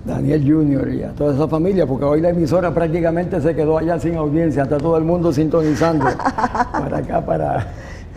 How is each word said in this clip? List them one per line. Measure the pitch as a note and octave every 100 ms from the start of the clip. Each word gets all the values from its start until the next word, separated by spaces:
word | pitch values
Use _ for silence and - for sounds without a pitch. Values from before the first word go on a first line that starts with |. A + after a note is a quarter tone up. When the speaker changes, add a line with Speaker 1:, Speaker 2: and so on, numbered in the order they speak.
| -
Speaker 1:
Daniel | C3 C3+ D3+ C3+
Junior | D#3 D3 C3+ B2+
y | C3
a | -
toda | - D3 C3+
esa | D#3
familia, | D#3+ F3 F#3+ C#3+
porque | C3 C#3+
hoy | D3+
la | F3
emisora | F3 D3+ F3 F3
prácticamente | D#3 E3 E3+ E3 E3 E3+ F3+
se | D3
quedó | D#3 D3+ D#3+
allá | D#3+ E3+
sin | E3 E3
audiencia, | D3+ D#3 E3 C#3
está | C3 D3
todo | D#3+ D#3+
el |
mundo | D#3+ F3 E3+
sintonizando | C#3 D#3 E3 D#3 C3+ E3 D#3 A3+
Speaker 2:
<laughs> | - C4+ A3+ A3 A3 A#3+
Speaker 1:
para | D4+ C#3+ D3
acá, | C#3+ E3
para | F3+ D#3+ D3 C#3 - - - - -